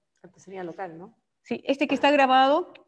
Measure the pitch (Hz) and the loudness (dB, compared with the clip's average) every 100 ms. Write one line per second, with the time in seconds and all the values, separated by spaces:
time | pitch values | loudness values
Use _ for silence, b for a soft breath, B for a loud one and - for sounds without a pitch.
0 | _ _ 185 _ - 190 175 160 185 160 | _ _ -20 _ -20 -14 -12 -12 -14 -14
1 | 190 _ _ _ - 233 - 269 294 285 | -20 _ _ _ -10 -6 -4 -2 -2 0
2 | 285 294 269 262 262 302 359 - | 2 4 4 4 4 2 -2 -12